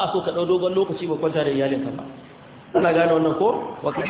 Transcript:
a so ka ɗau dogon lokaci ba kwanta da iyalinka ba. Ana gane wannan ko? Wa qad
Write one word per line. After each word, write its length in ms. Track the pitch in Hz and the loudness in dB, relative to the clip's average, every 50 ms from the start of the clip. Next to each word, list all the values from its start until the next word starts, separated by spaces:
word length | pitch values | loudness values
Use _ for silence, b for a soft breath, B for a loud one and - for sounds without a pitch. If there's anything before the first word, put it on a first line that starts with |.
| 196 | 0
a 80 | - - | 0 -2
so 80 | 185 - | -2 -2
ka 80 | 170 160 | -2 -2
ɗau 120 | 170 175 | -2 0
dogon 280 | 170 185 180 175 185 185 | 2 2 2 2 2 2
lokaci 320 | 190 196 180 160 - 175 | 0 0 0 -2 -4 -4
ba 80 | 165 156 | -4 -2
kwanta 300 | 139 165 156 156 156 147 | -2 -2 -2 0 0 0
da 40 | 143 | 0
iyalinka 400 | 139 135 135 135 135 127 - - - | 0 0 0 0 0 -2 -4 -4 -6
ba. 80 | - - - - - - - - - - - - - - - - | -8 -10 -12 -14 -18 -20 -20 -20 -20 -20 -20 -20 -20 -18 -2 0
Ana 160 | - 190 170 160 | 2 2 4 4
gane 200 | 165 170 170 160 | 4 4 4 4
wannan 160 | 160 160 156 - - | 4 2 2 2 2
ko? 400 | 190 233 - - - - - - | 2 2 2 0 -4 -8 -10 -6
Wa 80 | - 147 151 | -4 -4 -2
qad 80 | 160 151 | -2 -4